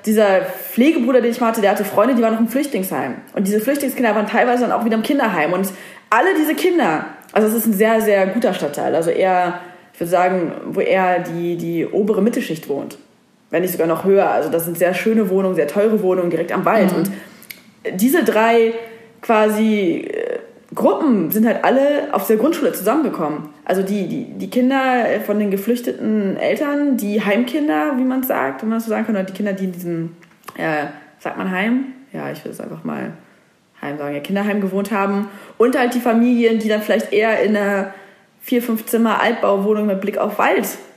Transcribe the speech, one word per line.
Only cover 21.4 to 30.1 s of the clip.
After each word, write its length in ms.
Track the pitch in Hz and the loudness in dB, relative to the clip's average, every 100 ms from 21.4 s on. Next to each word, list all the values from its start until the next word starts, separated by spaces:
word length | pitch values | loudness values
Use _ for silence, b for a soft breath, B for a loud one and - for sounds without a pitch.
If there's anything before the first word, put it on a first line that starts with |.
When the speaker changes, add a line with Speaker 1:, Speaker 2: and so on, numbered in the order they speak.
| 226 | 2
Speaker 1:
halt 180 | 202 | 2
alle 480 | 175 254 277 294 - | 2 4 4 2 -2
auf 140 | - - | -4 0
der 100 | 214 | 2
Grundschule 360 | 269 339 233 | 2 2 -2
zusammengekommen. 720 | - 190 285 254 - 151 151 - B | 0 0 0 0 -2 -4 -6 -10 B
Also 180 | - 185 | -4 -2
die, 240 | 190 208 170 | 0 -2 -2
die, 180 | 156 - | -6 -8
die 160 | 95 - | -10 -4
Kinder 560 | 247 254 269 262 254 214 185 | 0 2 2 2 0 0 -2
von 140 | 214 208 | -2 -2
den 120 | 208 | 0
geflüchteten 840 | 196 208 240 254 - 214 214 196 - | -2 -2 -2 -2 -4 -2 0 0 -2
Eltern, 640 | 143 208 294 285 285 233 | -2 -2 -2 0 0 0
die 260 | 208 208 | 0 -2
Heimkinder, 680 | 190 208 247 311 302 302 302 254 | 0 0 0 -2 0 0 0 0
wie 60 | |
man 180 | 254 262 | 0 -2
sagt, 380 | 254 - 262 - | -2 -2 -2 -4
wenn 80 | 220 | -4
man 80 | 226 | -4
das 80 | |
so 60 | 226 | -2
sagen 160 | 214 220 | -4 -2
kann, 80 | |
oder 100 | 208 | -2
die 80 | 190 | -4
Kinder, 220 | 190 208 | -6 -4
die 100 | 190 | -4
in 80 | 190 | -6
diesem, 440 | 175 175 165 165 | -6 -6 -6 -6